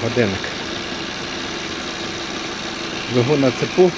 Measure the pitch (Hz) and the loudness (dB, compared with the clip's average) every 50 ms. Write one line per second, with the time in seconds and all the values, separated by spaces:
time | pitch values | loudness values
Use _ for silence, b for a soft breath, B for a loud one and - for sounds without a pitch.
0 | 123 113 110 123 117 101 95 90 - - - - - - - - - - - - | -2 0 2 2 2 2 2 -2 -4 -6 -6 -6 -6 -6 -6 -6 -6 -6 -6 -6
1 | - - - - - - - - - - - - - - - - - - - - | -6 -6 -6 -6 -6 -6 -6 -6 -6 -6 -6 -6 -6 -6 -6 -6 -6 -6 -6 -6
2 | - - - - 339 - - - - - - - - - - - - - - - | -6 -6 -6 -6 -6 -6 -6 -6 -6 -6 -6 -6 -6 -6 -6 -6 -6 -6 -6 -6
3 | - - 113 123 117 127 151 143 135 131 120 - 151 139 - - 185 180 170 | -4 0 2 4 4 6 6 6 6 4 4 2 -2 0 6 6 6 6 6